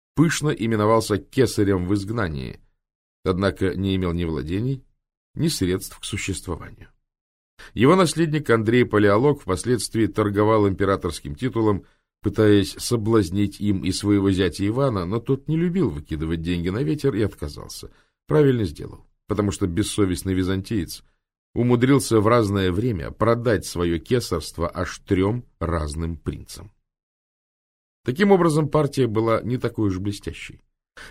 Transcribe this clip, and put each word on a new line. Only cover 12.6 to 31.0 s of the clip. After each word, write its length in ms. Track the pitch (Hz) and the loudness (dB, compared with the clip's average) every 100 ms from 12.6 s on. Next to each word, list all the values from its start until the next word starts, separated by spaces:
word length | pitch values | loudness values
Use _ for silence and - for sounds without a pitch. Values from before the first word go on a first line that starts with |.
| 95 | 4
соблазнить 880 | - - 120 107 113 85 98 104 - | -6 -4 -2 2 2 2 0 -2 -2
им 240 | 104 95 | -2 0
и 80 | 87 | -2
своего 400 | 92 101 101 98 | -2 2 4 4
зятя 340 | 95 92 - 98 | 2 0 0 -4
Ивана, 380 | 120 139 101 | 0 0 -2
но 160 | 87 113 | -4 -4
тот 260 | - 139 - | -2 -4 -2
не 100 | 160 | -2
любил 340 | 175 185 127 | 0 0 -2
выкидывать 520 | 73 73 78 80 85 | -4 -8 -6 -4 -4
деньги 280 | 82 87 85 | -2 -2 -2
на 120 | 101 | -2
ветер 320 | 147 147 135 | -4 -2 -2
и 80 | 107 | -2
отказался. 680 | 101 - 73 - - - - _ _ _ - | -4 -4 -12 -12 -16 -16 -18 _ _ _ 0
Правильно 380 | 151 143 123 | 4 4 4
сделал, 420 | 95 73 - - _ _ - | 0 -6 -14 -16 _ _ -6
потому 240 | 101 101 | -2 -2
что 160 | - 95 | 0 -2
бессовестный 680 | 85 101 - 95 87 95 | -2 -2 0 0 0 -2
византиец – 720 | 92 92 95 95 110 78 - _ _ _ _ _ - | 0 0 -2 -2 -4 -4 -10 _ _ _ _ _ -2
умудрился 640 | 123 123 127 139 - 113 | 2 4 4 4 4 2
в 60 | 104 | 4
разное 460 | 120 104 101 92 | 4 2 0 0
время 400 | 90 123 92 60 | 0 -2 -4 -6
продать 520 | - 110 117 120 101 | -2 0 2 2 0
свое 360 | - 85 87 82 | -2 -2 0 0
кесарство 680 | - 123 - 85 - - 85 | 0 -2 -2 -6 -6 -6 -6
аж 300 | 82 90 - - | -4 -8 -8 -2
трем 380 | 92 98 123 - - | 0 2 -2 -8 -8
разным 560 | 82 82 76 76 82 82 | -4 -2 -4 -6 -6 -6
принцам. 560 | - 73 - - 92 _ _ _ _ _ _ _ _ _ _ _ _ _ | -8 -8 -12 -18 -18 _ _ _ _ _ _ _ _ _ _ _ _ _
Таким 280 | - 131 202 | -6 2 6
образом, 360 | 190 170 151 147 | 6 6 2 2
партия 380 | 156 143 - 120 | 0 0 0 0
была 340 | 107 113 110 | 2 0 0
не 160 | 104 123 | 0 -2
такой 340 | 117 - 104 | -4 -2 -2
уж 100 | 92 | 0
блестящей. 640 | 101 101 - 73 - - _ _ _ - | -4 -6 -10 -12 -16 -20 _ _ _ -20